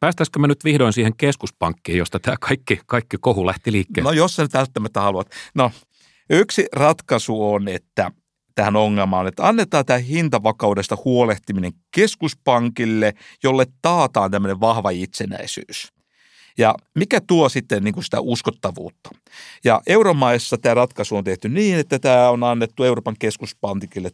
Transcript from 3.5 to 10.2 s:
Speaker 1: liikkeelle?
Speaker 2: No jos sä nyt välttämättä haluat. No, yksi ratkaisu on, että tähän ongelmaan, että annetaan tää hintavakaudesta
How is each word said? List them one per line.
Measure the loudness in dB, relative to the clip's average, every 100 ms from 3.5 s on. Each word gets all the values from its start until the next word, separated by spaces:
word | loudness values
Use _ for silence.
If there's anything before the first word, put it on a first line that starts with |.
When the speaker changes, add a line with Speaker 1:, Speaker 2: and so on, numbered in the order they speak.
| -2 -2
Speaker 1:
liikkeelle? | -2 -2 -2 0
Speaker 2:
No |
jos | 2 0 0
sä |
nyt | -2
välttämättä | -2 -2 -4 -6 -2
haluat. | -2 -2 -6 -12 -8
No, | -2 -2 -2 _ _ _ _ 0
yksi | 2 2 0 -2
ratkaisu | 2 2 2 0 -2 -2 -4 -2
on, | -2 -2
että | -8 _ -6 -6 -6 _ _ _
tähän | -2 0 2
ongelmaan, | 2 2 0 0 -2
että | 0 0
annetaan | 2 0 0 0
tää | 0
hintavakaudesta | 0 -2